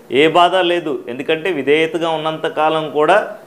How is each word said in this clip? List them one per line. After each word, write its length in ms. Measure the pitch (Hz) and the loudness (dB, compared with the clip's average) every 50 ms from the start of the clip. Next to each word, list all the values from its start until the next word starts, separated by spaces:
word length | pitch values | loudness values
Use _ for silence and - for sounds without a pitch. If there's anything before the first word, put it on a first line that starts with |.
| - - | -10 -2
ఏ 160 | - 135 151 | 2 4 4
బాధ 280 | 160 156 175 175 180 175 | 4 6 4 4 4 4
లేదు. 480 | 185 180 170 175 175 156 156 139 - - - | 2 0 0 -2 -2 -2 -4 -6 -6 -8 -10
ఎందుకంటే 420 | 117 127 143 147 160 156 156 190 | -10 -8 -4 -4 -4 -4 -4 -4
విధేయతగా 580 | 175 143 127 135 147 156 160 160 170 170 165 165 | -4 -2 0 2 2 2 2 0 -2 -4 -4 -4
ఉన్నంతకాలం 840 | 160 156 151 160 160 156 156 160 - - 151 156 160 160 156 147 | -4 -4 -4 -6 -6 -4 -6 -6 -2 0 0 0 0 0 -4 -2
కూడా 460 | 127 147 151 151 185 214 - - - - - | 0 0 2 4 2 2 0 -2 -10 -16 -20